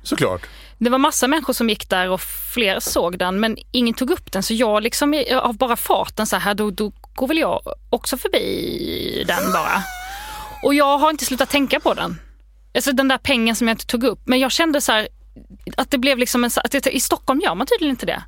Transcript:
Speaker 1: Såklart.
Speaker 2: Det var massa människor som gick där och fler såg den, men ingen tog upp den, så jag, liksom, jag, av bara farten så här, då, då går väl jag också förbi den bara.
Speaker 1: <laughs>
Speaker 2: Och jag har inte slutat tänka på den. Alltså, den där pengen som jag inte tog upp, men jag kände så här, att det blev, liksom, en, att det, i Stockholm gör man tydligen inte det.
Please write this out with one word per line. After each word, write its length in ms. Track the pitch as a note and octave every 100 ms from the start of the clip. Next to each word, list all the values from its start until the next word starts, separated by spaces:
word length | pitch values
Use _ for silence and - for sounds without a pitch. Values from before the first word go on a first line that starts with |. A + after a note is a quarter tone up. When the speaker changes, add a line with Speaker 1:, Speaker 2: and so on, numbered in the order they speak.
Speaker 1:
Såklart. 380 | - - A#2 F#2 - - - -
Speaker 2:
Det 120 | A#3+
var 80 | C4
massa 300 | D4 - C4
människor 260 | D#4 C#4
som 160 | B3 A#3
gick 200 | G#3 -
där 200 | F#3+ F#3
och 120 | F#3
fler 580 | - - - B3 G#3 F#3+
såg 380 | - D4 F3 F#3
den, 200 | F3+ F#3+
men 180 | A3+ G#3+ -
ingen 220 | B3+ A#3
tog 160 | A3+ C4
upp 220 | F4+ -
den, 120 | G3
så 100 | -
jag, 300 | A3+ A#3+ G#3
liksom, 300 | A3+ - C#4+
jag, 180 | D4+ - B3+
av 140 | A#3+ A3
bara 180 | B3+ A3+
farten 520 | - F#4 - - G#3+
så 80 | F#3+
här, 180 | F#3+
då, 180 | G3+ G#3+
då 200 | F3+ G#3+ - - -
går 120 | B3+
väl 100 | D#4+
jag 240 | G#3+ E3+ - - -
också 280 | A#3+ - B3+
förbi 1040 | F#4+ E4 - F#3+ - - - - - - -
den 240 | F3 F#3+
bara. 300 | F3+ D#3 G3 F#3 - - -
Speaker 1:
<laughs> 420 | - - - -
Speaker 2:
Och 100 | -
jag 240 | C#4+ C#4+ C#4
har 120 | D#4
inte 160 | D#4 -
slutat 240 | B3+ C4+
tänka 300 | C#4+ C4 C#4
på 140 | D4
den. 260 | G3 E3+ F3 - - - - - A#3+
Alltså, 160 | C#4
den 160 | C4 C4+
där 100 | C4+
pengen 380 | - B3+ A3+ A3
som 120 | A#3
jag 60 |
inte 120 | A3+ -
tog 180 | A#3+
upp, 160 | B3 F#3+ -
men 140 | B3+
jag 120 | C4
kände 300 | - E4 D4
så 100 | -
här, 160 | A3 G#3+ - - - - - - -
att 140 | B3+
det 60 | C4+
blev, 200 | C4+ B3
liksom, 260 | B3 B3
en, 80 | A#3+ -
att 80 | -
det, 160 | C#4 C4 C4
i 40 |
Stockholm 400 | - D#4+ - C4+
gör 120 | F#4+ F3
man 120 | C4
tydligen 240 | A4+ D4+
inte 120 | B3+ -
det. 180 | -